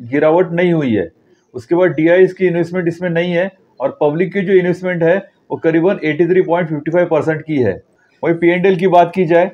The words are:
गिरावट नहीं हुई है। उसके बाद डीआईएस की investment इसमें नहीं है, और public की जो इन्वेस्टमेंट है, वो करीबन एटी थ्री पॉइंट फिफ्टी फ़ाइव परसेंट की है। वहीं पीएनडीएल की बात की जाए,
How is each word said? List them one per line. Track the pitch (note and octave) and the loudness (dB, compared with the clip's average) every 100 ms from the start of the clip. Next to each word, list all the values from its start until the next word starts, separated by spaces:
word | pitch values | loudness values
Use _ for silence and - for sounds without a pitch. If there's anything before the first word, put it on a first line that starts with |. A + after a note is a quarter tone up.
गिरावट | A#2+ C#3 D#3 E3 F3+ | -6 0 2 2 0
नहीं | E3+ F3+ | 0 0
हुई | E3 C#3 | 0 0
है। | G#2+ E2 - _ _ _ | -2 -4 -10 _ _ _
उसके | B2 - | -16 -4
बाद | E3+ F#3 | 0 0
डीआईएस | D3 D#3+ F3+ F#3 | 0 2 4 4
की | F#3 F#3 | 2 -2
investment | E3+ E3 F3+ E3+ | -2 -4 -4 -4
इसमें | E3 F3+ | -4 -4
नहीं | E3 F3+ | -2 -2
है, | E3+ F#3+ - _ - | -2 -4 -6 _ -8
और | C3+ - | -8 -2
public | D3+ D3+ F#3 | -2 0 -2
की | G3 | -2
जो | F#3 | 0
इन्वेस्टमेंट | F#3+ F3+ F3 F#3 F3 | 2 2 -2 -4 0
है, | E3 F#3+ F#3+ _ - | 0 0 -4 _ -10
वो | C#3+ | -4
करीबन | E3 E3 E3+ G3+ | 0 2 0 0
एटी | D#3 D3 E3+ | -2 0 2
थ्री | F#3 | 2
पॉइंट | D#3 E3+ E3 | 2 0 -2
फिफ्टी | D#3 D#3 | -6 -4
फ़ाइव | E3+ E3+ | -2 0
परसेंट | D#3 C3+ D#3 | 0 -2 -4
की | D3 D3+ | -4 -2
है। | A2 F2 - _ _ _ | -2 -4 -10 _ _ _
वहीं | D3 | -4
पीएनडीएल | E3+ E3+ F3+ F#3+ F#3 | 0 0 2 2 2
की | F#3+ | 4
बात | F3 E3+ | 4 4
की | F#3+ | 2
जाए, | E3+ E3+ F#3 | 2 2 2